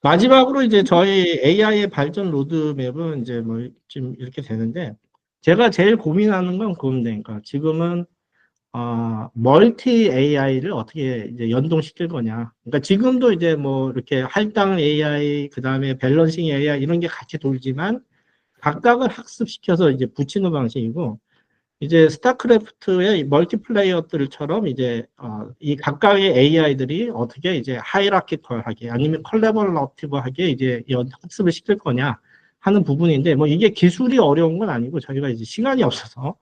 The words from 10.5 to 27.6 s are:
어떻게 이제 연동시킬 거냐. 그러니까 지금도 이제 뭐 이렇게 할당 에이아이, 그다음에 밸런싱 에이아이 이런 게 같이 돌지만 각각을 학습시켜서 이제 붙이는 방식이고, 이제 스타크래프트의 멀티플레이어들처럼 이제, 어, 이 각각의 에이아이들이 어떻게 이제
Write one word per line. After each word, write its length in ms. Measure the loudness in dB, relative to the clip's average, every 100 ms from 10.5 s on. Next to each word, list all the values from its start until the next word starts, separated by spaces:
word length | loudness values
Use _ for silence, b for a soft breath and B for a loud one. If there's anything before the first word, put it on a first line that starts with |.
| -2 -4
어떻게 560 | -8 -8 -8 -6 -6 -10
이제 180 | -6 -2
연동시킬 580 | -2 0 -2 -4 _ -8
거냐. 440 | -4 -6 -6 -10 _
그러니까 180 | -6 -6
지금도 520 | 0 2 2 2 2
이제 220 | 2 0 0
뭐 340 | -2 -2 -2
이렇게 300 | -4 -4 -2
할당 560 | -2 -2 -2 0 0 2
에이아이, 720 | 0 0 0 -2 -2 -2 -6
그다음에 500 | -6 -4 -2 -2 -2
밸런싱 480 | 2 2 2 0 -2
에이아이 340 | 0 0 -2
이런 200 | -2 -2
게 60 | -2
같이 280 | -8 -12 -6
돌지만 640 | -4 -4 -6 -4 -4 -4 _ _ _ _ _ _
각각을 480 | -4 0 2 2 0
학습시켜서 840 | -4 -18 -8 -8 -6 -2 2 2
이제 160 | 2 -4
붙이는 440 | -4 -4 -2 -2
방식이고, 680 | -2 -2 -4 -6 -4 -6 -8 _ _ _ _ _ _
이제 300 | 2 6 6
스타크래프트의 1120 | 4 -2 0 2 2 2 _ -2 0 2 0
멀티플레이어들처럼 1400 | 2 2 2 -2 -2 0 2 0 -2 -4 -4 -6 -6 -4 -4
이제, 400 | -2 -4 -4 -8 _
어, 320 | -12 -12 -12 -10
이 180 | -6 -4
각각의 600 | -4 2 4 4 4 4
에이아이들이 720 | 4 4 2 0 -2 -4 -4
어떻게 420 | -4 -6 -6 -4
이제 220 | -4